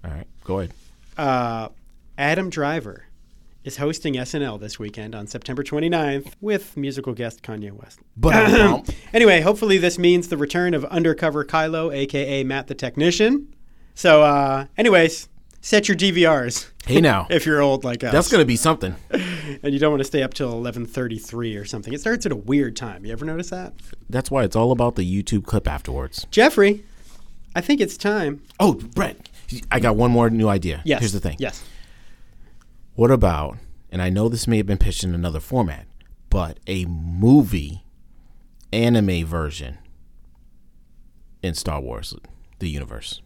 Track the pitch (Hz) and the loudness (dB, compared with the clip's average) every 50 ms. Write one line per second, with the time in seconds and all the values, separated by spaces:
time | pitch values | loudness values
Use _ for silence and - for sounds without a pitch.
0 | - 90 76 76 - - - - - - 92 98 92 85 - - - - - _ | -12 -10 -12 -12 -14 -16 -20 -20 -8 -6 -6 -6 -6 -8 -12 -18 -20 -20 -20 _
1 | - - - - 151 139 131 127 123 117 113 113 113 - - - - - - - | -20 -18 -10 -4 -2 -2 0 0 -2 -4 -6 -6 -10 -12 -14 -20 -20 -20 -20 -20
2 | _ - - - 139 147 160 180 190 185 160 156 143 143 156 165 120 104 92 - | _ -20 -8 -4 -2 0 0 0 -2 -6 -4 -4 -4 -2 -4 -6 -8 -10 -16 -18
3 | - - - - - _ - - - - - - - 139 - - 143 151 160 - | -20 -20 -20 -20 -20 _ -20 -20 -20 -20 -20 -16 -16 -14 -10 -6 -4 -4 -4 -4
4 | - 160 135 127 127 123 - 151 139 127 107 101 104 107 - - 110 104 104 - | -6 -6 -6 -6 -6 -6 -6 -6 -6 -6 -8 -10 -12 -14 -12 -12 -12 -12 -12 -12
5 | 107 110 110 107 104 107 - 123 - - 127 135 143 - 151 151 156 170 170 165 | -14 -12 -12 -14 -14 -12 -14 -14 -10 -8 -8 -8 -6 -4 -4 -2 -2 0 0 0
6 | 151 147 139 139 139 - - _ 196 214 208 196 202 - - 147 139 139 131 135 | 0 -2 -4 -4 -8 -10 -18 _ -4 -4 -4 -4 -4 -8 -10 -8 -8 -6 -6 -6
7 | - 131 120 107 120 113 113 _ - - 110 107 104 101 98 104 - - - _ | -8 -8 -8 -6 -8 -10 -10 _ -14 -12 -12 -12 -12 -14 -14 -18 -20 -20 -20 _
8 | - _ _ - - - 220 220 220 208 - 240 214 196 - - - - - - | -20 _ _ 0 2 4 6 6 6 8 8 8 8 6 4 2 -2 -8 -10 -10
9 | - - - 226 240 208 185 165 156 180 214 208 226 208 196 190 170 180 175 180 | -12 -2 2 6 8 8 8 6 6 4 2 2 2 4 4 4 4 2 0 2
10 | 175 175 180 175 175 175 175 143 147 143 - 175 175 180 170 147 131 - - 170 | 4 4 4 4 2 -2 -2 -2 -2 -2 0 0 0 0 0 0 -2 -2 -2 0
11 | 170 165 156 - 175 156 143 151 147 - - 160 156 160 160 160 160 165 143 139 | 2 2 0 2 0 -2 0 -2 -4 -2 0 0 0 0 -2 -2 -4 -4 -2 -4
12 | 139 139 - 139 143 131 139 139 135 131 135 139 131 - 139 - - 123 - 143 | -4 -2 -2 -4 -4 -2 -2 -4 -4 -2 -4 -6 -6 -8 -10 -8 -8 -8 -2 2
13 | 151 175 175 175 214 226 269 285 285 - - - - - - - - - _ - | 2 2 4 4 2 2 2 0 -2 -8 -20 -20 -20 -20 -20 -20 -20 -20 _ 0
14 | - 180 156 151 151 147 143 143 139 135 135 135 139 139 - - 220 240 196 175 | 6 8 8 10 8 8 6 2 2 0 0 -2 -4 -8 -2 0 4 6 6 6
15 | 165 160 160 - - - - - - - - - - - - 208 208 208 196 156 | 6 4 2 -4 -14 -18 -20 -20 -20 -20 -20 -16 -4 2 2 2 4 2 0 2
16 | 185 196 170 175 170 160 156 139 123 120 120 - - - - - - - 123 143 | 2 0 4 4 4 4 4 2 0 -4 -6 -8 -10 -12 -20 -12 -4 2 4 6
17 | 165 147 110 98 - - 170 160 - 160 156 147 143 139 135 135 131 127 120 117 | 6 6 4 2 0 0 0 0 2 2 2 2 4 2 2 0 -2 -6 -6 -4
18 | - 120 110 147 175 - 247 196 151 127 120 113 - 160 160 - - 92 90 - | -2 2 2 2 2 4 4 4 6 4 2 2 2 2 0 0 -2 -8 -8 -8
19 | - - - - 185 180 180 160 151 147 139 - - 143 143 139 151 151 151 139 | -8 -4 -4 -4 -4 -4 -8 -10 -10 -10 -12 -8 -6 -4 -2 0 2 2 2 0
20 | 135 135 - 147 131 127 - - 147 123 117 117 120 120 110 120 117 113 - 135 | -2 -2 -2 -2 -2 -2 -4 -6 -6 -6 -6 -6 -8 -8 -8 -8 -10 -8 -8 -8
21 | 127 117 113 110 - - 113 117 120 113 107 101 101 - - 107 101 113 123 147 | -6 -6 -8 -10 -12 -12 -10 -8 -6 -6 -6 -8 -10 -10 -10 -10 -10 -10 -10 -6
22 | - 220 233 240 - 202 151 107 104 113 139 143 139 120 107 - 127 113 95 90 | -4 -4 -4 -2 -2 -6 -6 -6 -4 0 0 0 0 0 -4 -8 -12 -12 -12 -12
23 | 98 107 113 113 143 160 160 165 180 175 190 185 185 - - - - - - - | -12 -10 -10 -8 -8 -8 -8 -8 -8 -10 -10 -12 -12 -14 -16 -16 -16 -16 -16 -16
24 | - - - 123 127 - 135 135 120 92 - 113 113 123 127 117 120 120 120 - | -12 -6 -4 -4 -4 -2 -2 0 0 0 2 2 2 2 4 2 2 0 0 -2
25 | 92 90 92 98 101 - - 101 - - - 104 - - - 71 - - - 67 | -4 -2 -2 -4 -2 0 -2 -2 -2 0 -2 0 0 -2 -4 -4 -8 -8 -8 -8
26 | 67 - - - - - - 208 233 311 302 - 202 202 208 208 - - - - | -8 -8 -10 -12 -12 0 4 6 6 6 6 6 4 4 4 0 -6 -18 -20 -20
27 | - - - - - - - - - - - 175 175 - 294 285 208 - - - | -20 -20 -18 -18 -18 -16 -16 -16 -16 -6 -6 -6 0 2 2 2 2 -2 -4 -4
28 | - 202 208 214 170 147 147 143 - - - - 185 175 - - - - - 175 | -2 0 0 0 0 -2 -4 -6 -14 -20 -2 2 2 2 2 2 -6 -8 -4 -4
29 | 190 - - - - - - - - - 127 120 - - 110 117 113 120 110 104 | -4 -4 -6 -12 -20 -20 -20 -18 -12 -10 -10 -10 -6 -2 -2 2 2 2 2 4
30 | 117 123 120 120 117 117 113 113 110 110 98 98 82 87 76 71 - 160 143 - | 4 4 4 4 4 4 4 2 2 2 2 0 -2 -4 -6 -4 -2 -2 0 0
31 | 120 104 98 98 - 85 73 - 135 - - - - - - - - - - - | 0 -2 -2 -2 -4 -6 -6 -4 -8 -8 -8 -12 -16 -18 -20 -20 -20 -20 -20 -20
32 | - - - _ - - - - - - - - - - - - - - - - | -20 -20 -20 _ -20 -20 -20 -20 -20 -20 -20 -20 -20 -20 -20 -20 -20 -16 -2 0
33 | 117 120 135 127 107 98 82 76 76 71 - - - - - - - - - 92 | 4 4 6 4 4 2 2 -2 -6 -8 -10 -12 -16 -18 -18 -20 -18 -10 -6 -4
34 | 90 90 92 101 110 117 120 113 - - 117 107 104 95 101 92 - - 90 - | -2 0 0 0 0 0 -2 -2 -2 0 0 0 2 0 2 2 2 2 2 -2
35 | - 90 87 85 85 87 78 78 - - 131 127 113 85 76 73 - - - - | -4 -4 -2 -2 -2 -4 -4 -6 -8 -4 -2 -2 -2 -2 -4 -10 -16 -20 -20 -20
36 | - - - _ - - - 98 87 80 80 - - - 95 92 90 85 87 80 | -20 -20 -20 _ -2 0 0 0 0 -4 -8 -14 -10 -6 -6 -4 -4 -4 -6 -6
37 | 80 85 85 90 101 120 135 147 127 95 - 82 73 71 78 90 - - - - | -6 -6 -4 2 6 8 8 8 6 4 -2 -6 -6 -8 -12 -16 -16 -20 -20 -20
38 | - - - - - - - - - - _ - - - - 110 117 120 120 113 | -20 -20 -20 -20 -20 -20 -20 -20 -20 -20 _ -20 -12 -4 -2 2 2 4 4 4
39 | 104 95 92 82 82 80 85 85 80 73 71 - 71 62 71 - - - - - | 4 2 0 -2 -2 -4 -4 -4 -4 -6 -8 -10 -12 -14 -14 -16 -18 -20 -20 -20
40 | - - - - - - - _ _ - - - - - _ - - _ - - | -20 -20 -20 -20 -20 -20 -20 _ _ -20 -20 -20 -20 -20 _ -20 -20 _ -20 -20
41 | - - _ - - - - _ - 92 80 - - - 78 71 67 60 58 55 | -20 -20 _ -20 -20 -20 -18 _ -6 -6 -6 -4 -4 -4 -6 -6 -6 -8 -10 -10
42 | - - - - - - - - - - - - 98 85 73 71 67 - 57 57 | -12 -14 -16 -18 -20 -20 -20 -20 -20 -20 -14 -8 -8 -6 -6 -6 -8 -10 -12 -14
43 | - - - - - | -12 -12 -14 -14 -16